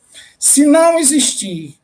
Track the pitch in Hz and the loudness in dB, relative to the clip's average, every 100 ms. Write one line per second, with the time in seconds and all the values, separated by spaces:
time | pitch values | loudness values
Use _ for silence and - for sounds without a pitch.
0 | _ - - - - - 294 320 339 330 | _ -20 -20 -6 -2 2 4 4 4 2
1 | 277 294 - - 196 170 151 - | 0 -2 -2 -6 -10 -12 -14 -20